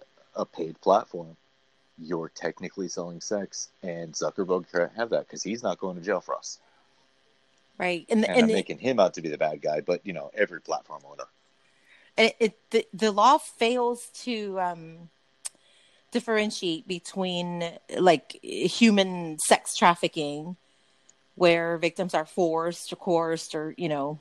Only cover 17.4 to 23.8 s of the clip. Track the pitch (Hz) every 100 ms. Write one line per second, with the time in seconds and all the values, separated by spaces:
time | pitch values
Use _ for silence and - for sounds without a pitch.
17.4 | 175 175 170 - - - 180 151 - -
18.4 | - 98 160 - 233 202 190 180 165 156
19.4 | - 220 - - 190 170 170 - 147 147
20.4 | 160 180 _ _ _ _ _ _ _ -
21.4 | 180 170 165 170 170 - 180 165 156 -
22.4 | 170 160 170 170 - 185 - 165 165 160
23.4 | - 160 156 156